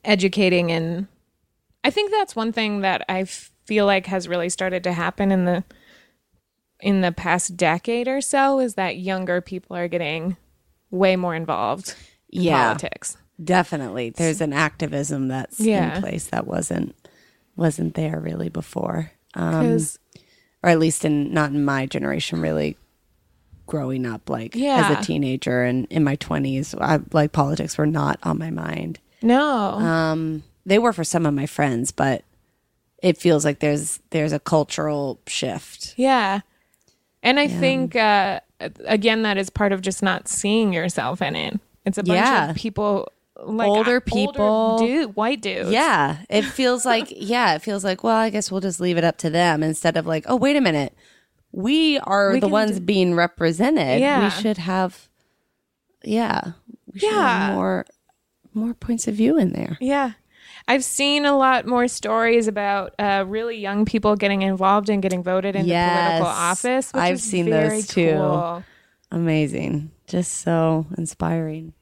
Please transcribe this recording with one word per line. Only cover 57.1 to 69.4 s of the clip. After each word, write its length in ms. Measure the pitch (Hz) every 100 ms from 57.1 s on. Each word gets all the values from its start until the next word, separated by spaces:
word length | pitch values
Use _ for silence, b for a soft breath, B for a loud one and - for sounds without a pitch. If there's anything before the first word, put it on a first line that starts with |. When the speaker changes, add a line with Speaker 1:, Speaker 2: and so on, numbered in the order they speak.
Speaker 2:
have 380 | 427 285 220 151
Speaker 1:
Yeah. 60 |
Speaker 2:
more, 300 | - 190 185 - _ _ _ _ _ _
more 200 | 214 233
points 320 | 233 - 226 -
of 80 |
view 220 | 208 226 320
in 140 | 190
there." 240 | - - 156
Speaker 1:
Yeah. 300 | 254 277 262 - _ B B B -
I've 160 | 269
seen 400 | - - 285 294
a 100 | 285
lot 300 | 277 262 254 202
more 200 | 247 247
stories 580 | - 208 220 233 233 220
about, 460 | 208 202 202 185 -
uh, 280 | 208 196 190
really 300 | 214 233 226
young 260 | 196 202
people 320 | 214 220 208
getting 280 | 208 202 196
involved 460 | 190 190 190 208 202
and 120 | 202
getting 200 | 190 180
voted 340 | 180 185 196 196
into 100 | 175
political 540 | 170 175 175 170 165 170
Speaker 2:
Yes. 100 | 175
Speaker 1:
office, 560 | 170 185 247 262 -
which 100 | 175
Speaker 2:
I've 120 | 175
Speaker 1:
is 80 | 233
Speaker 2:
seen 220 | 220 180 170
Speaker 1:
very 200 | 156 156 214
Speaker 2:
those 60 | 196
too. 260 | 190 165
Speaker 1:
cool. 500 | 156 151 160 170 170 b b b b _
Speaker 2:
Amazing. 800 | 170 165 156